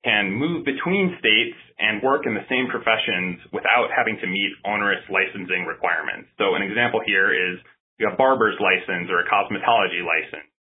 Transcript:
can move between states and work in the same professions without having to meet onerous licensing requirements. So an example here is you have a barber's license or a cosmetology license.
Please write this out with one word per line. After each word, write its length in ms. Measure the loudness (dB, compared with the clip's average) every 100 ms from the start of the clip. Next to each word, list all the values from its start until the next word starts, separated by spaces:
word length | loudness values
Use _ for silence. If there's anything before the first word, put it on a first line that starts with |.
can 320 | 0 0 0
move 320 | -2 -2 -2 -4
between 480 | -4 -2 0 0 0
states 360 | 2 2 2 -6 -20 _
and 240 | -2 0
work 240 | 0 0 0
in 80 |
the 120 | -4 -2
same 160 | -2 -2
professions 720 | -2 0 0 0 -2 -2 -6 -8
without 400 | -4 0 2 2
having 240 | 0 0 -2
to 80 | -6
meet 240 | -4 -4 -6 -4
onerous 400 | -2 0 -2 -2
licensing 640 | 0 0 -4 -6 -4 -4
requirements. 640 | -4 -2 -2 -4 -10 -14
So 240 | _ 0 0
an 80 | -2
example 320 | 0 0 0 0
here 240 | 2 2
is 320 | 2 0 -4 -14 _ _ _
you 80 | -2
have 40 |
a 40 | 4
barber's 400 | 4 4 2 2
license 480 | 2 2 0 -6 0
or 160 | 0
a 80 | 2
cosmetology 720 | 2 2 0 2 4 2 -2
license. 480 | -2 -2 -2 -12 -16 _